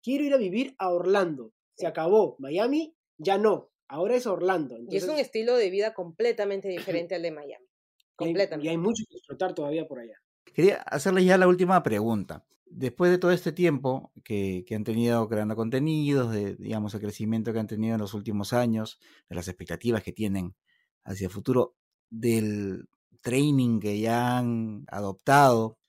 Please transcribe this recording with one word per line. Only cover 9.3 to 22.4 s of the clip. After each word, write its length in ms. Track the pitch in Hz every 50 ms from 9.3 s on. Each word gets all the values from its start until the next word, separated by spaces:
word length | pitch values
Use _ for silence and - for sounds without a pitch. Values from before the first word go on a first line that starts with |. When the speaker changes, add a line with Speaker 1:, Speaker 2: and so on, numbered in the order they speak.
| 139 131 185 185 175
Speaker 1:
todavía 340 | - 147 143 151 165 156 156
por 120 | 143 123
allá. 160 | 117 113 107 _ _ _ _ _ _
Speaker 3:
Quería 340 | - _ - 160 196 202 -
hacerles 420 | - - - 147 139 190 185 190 185
ya 120 | 185 185 190
la 100 | 185 180
última 360 | 180 175 185 180 185 180 -
pregunta. 640 | 147 113 104 107 117 113 104 92 - 80 73 _ _ _ _ _
Después 460 | _ - 113 131 123 117 _ 180 180
de 80 | 180 180
todo 100 | 180 175
este 200 | 180 175 - 180
tiempo 600 | 151 175 175 170 151 131 135 131 127 135 - - _ - _
que, 420 | - 113 101 98 95 92 92 90 -
que 60 | 110
han 100 | 107 104
tenido 440 | 120 110 113 117 117 117 117 113 110
creando 260 | 113 104 107 107 110
contenidos, 760 | 107 113 113 120 127 143 160 160 156 147 143 143 139 127 113
de, 240 | 113 104 101 101 -
digamos, 380 | - 95 107 110 107 104 104 104
el 40 | 104
crecimiento 520 | 104 104 101 - 110 107 113 113 107 117 110
que 60 | 113
han 80 | 110 -
tenido 260 | 113 104 110 113 117
en 80 | 110
los 140 | 104 98 101
últimos 380 | 104 101 113 104 101 101 - -
años, 460 | 120 123 117 113 110 110 110 - _ _ _ _ _ _ _
de 60 | 92
las 120 | 90 87 90
expectativas 540 | 87 _ 90 - 85 85 - 117 117 107 -
que 100 | - 87
tienen 420 | - 110 104 98 98 90 87 - _ _ _ _ _ _ _ _ _ _
hacia 220 | - 98 98 98
el 60 | 90
futuro, 440 | 92 101 - - 127 123 113 - _ _ _ _ _ _ _ _
del 760 | 113 113 113 120 113 113